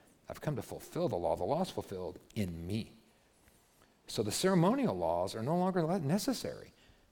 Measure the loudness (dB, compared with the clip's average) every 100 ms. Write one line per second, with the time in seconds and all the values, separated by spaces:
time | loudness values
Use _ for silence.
0 | -20 _ -14 -6 -4 -4 -6 -12 -8 -2
1 | 0 0 0 2 0 0 0 -4 -6 -8
2 | -8 -10 -8 -4 -2 -4 -4 -4 -6 -14
3 | -20 _ _ _ _ _ _ _ -20 _
4 | -6 -2 0 2 4 6 6 4 2 2
5 | 2 2 0 -2 0 2 2 2 2 0
6 | 0 0 0 -2 -6 -8 -14 -20 -20 -20
7 | _